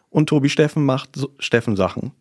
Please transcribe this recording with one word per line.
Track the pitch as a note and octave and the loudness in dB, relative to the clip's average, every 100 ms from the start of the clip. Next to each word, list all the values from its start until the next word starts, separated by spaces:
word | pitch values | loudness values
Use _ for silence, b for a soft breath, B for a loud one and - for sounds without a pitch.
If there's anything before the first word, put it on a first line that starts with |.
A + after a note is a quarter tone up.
| b | b
und | D#3 D3+ | 0 2
Tobi | D3+ C#3 | 2 2
Steffen | - D3+ D#3 C#3 | 2 0 2 0
macht | C3 - C#3 | 0 -4 -10
so | C#3 - | -10 -10
Steffen-Sachen. | - A#2 - G2 F#2 - C3+ - | -2 0 0 0 -2 -2 -12 -14